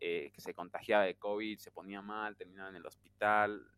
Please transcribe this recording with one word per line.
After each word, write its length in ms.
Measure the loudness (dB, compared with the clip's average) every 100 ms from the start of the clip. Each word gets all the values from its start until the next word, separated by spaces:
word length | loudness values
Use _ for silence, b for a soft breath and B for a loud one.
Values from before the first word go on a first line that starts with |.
eh, 320 | -2 -2 -4
que 80 | -10
se 120 | -12
contagiaba 520 | -10 -8 -6 4 4
de 120 | 4 0
covid, 420 | -4 -2 -4 -6
se 100 | -12
ponía 320 | -16 -12 -10
mal, 340 | -8 -6 -6 -8
terminaba 340 | -16 -14 -14
en 60 | -12
el 100 | -14
hospital, 840 | -16 _ 0 4 6 4 0 -10